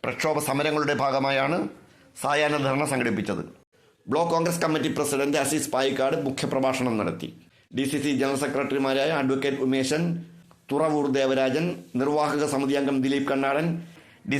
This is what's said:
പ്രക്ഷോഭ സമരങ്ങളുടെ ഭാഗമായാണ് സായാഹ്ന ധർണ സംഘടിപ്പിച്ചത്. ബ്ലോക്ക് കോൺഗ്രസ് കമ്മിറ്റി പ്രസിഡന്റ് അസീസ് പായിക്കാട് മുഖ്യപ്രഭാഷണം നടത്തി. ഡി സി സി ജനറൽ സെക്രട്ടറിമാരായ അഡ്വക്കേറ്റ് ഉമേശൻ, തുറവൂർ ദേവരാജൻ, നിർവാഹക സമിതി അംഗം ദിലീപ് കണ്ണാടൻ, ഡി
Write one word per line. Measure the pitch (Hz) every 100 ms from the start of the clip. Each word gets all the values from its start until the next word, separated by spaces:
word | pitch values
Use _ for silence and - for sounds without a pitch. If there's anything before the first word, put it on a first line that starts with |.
| 123
പ്രക്ഷോഭ | 123 156 151 147
സമരങ്ങളുടെ | 139 151 151 147 143
ഭാഗമായാണ് | 139 135 135 135 139 175 202 - - - - -
സായാഹ്ന | 131 147 151 147 135
ധർണ | 135 147
സംഘടിപ്പിച്ചത്. | 131 120 107 104 95 - - _ _ _ _ -
ബ്ലോക്ക് | 135 170
കോൺഗ്രസ് | 165 170 170
കമ്മിറ്റി | 165 156 135 -
പ്രസിഡന്റ് | 143 139 143 147
അസീസ് | 139 151 -
പായിക്കാട് | 123 135 120 135 135 139
മുഖ്യപ്രഭാഷണം | 131 - 131 131 131 127 113
നടത്തി. | 90 85 - - - _ _ 117
ഡി | 135
സി | 147
സി | 143 131
ജനറൽ | 135 135
സെക്രട്ടറിമാരായ | 143 139 139 135 135 135 143 160
അഡ്വക്കേറ്റ് | 131 135 139 135 131
ഉമേശൻ, | 135 131 151 170 170 - - - - -
തുറവൂർ | 139 160 151 143 131
ദേവരാജൻ, | 135 131 135 135 175 - - 123
നിർവാഹക | 139 151 147 147 147
സമിതി | 143 139 139
അംഗം | 139 135
ദിലീപ് | 131 139 139
കണ്ണാടൻ, | 135 139 139 170 165 - - - - -
ഡി | 135